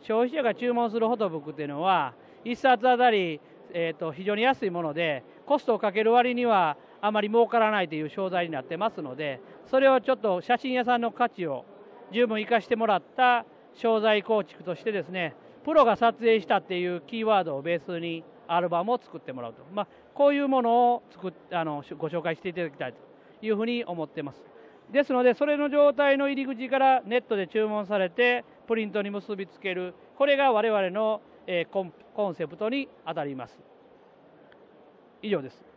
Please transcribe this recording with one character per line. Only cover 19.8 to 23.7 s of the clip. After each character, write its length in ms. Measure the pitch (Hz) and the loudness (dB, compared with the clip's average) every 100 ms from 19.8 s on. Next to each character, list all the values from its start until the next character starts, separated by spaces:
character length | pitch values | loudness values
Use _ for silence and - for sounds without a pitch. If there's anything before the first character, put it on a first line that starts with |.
あ、 40 | 196 - - | -10 -12 -20
こ 140 | - 285 | 2 2
う 60 | |
い 40 | 285 | 4
う 100 | 285 | 2
も 140 | 269 | 2
の 320 | 233 233 240 | 2 4 4
を 80 | 240 - | 2 -4
作 180 | - 185 | -14 -12
っ-、 40 | - - | -12 -8
あ 140 | 180 | -4
の、 180 | 160 147 - 151 | -4 -6 -10 -8
ご 100 | 160 | -6
紹 140 | 170 | -4
介 140 | 160 160 | -4 -6
し 40 | |
て 80 | 190 | -6
い 60 | |
た 80 | 170 | -6
だ 80 | 165 | -8
き 80 | 139 | -6
た 100 | 131 | -10
い 40 | |
と 60 | 113 - - - - | -10 -20 -20 -20 -10
い 60 | 214 | -4
う 60 | 208 | -2
ふ 40 | |
う 60 | |
に 180 | 226 | -2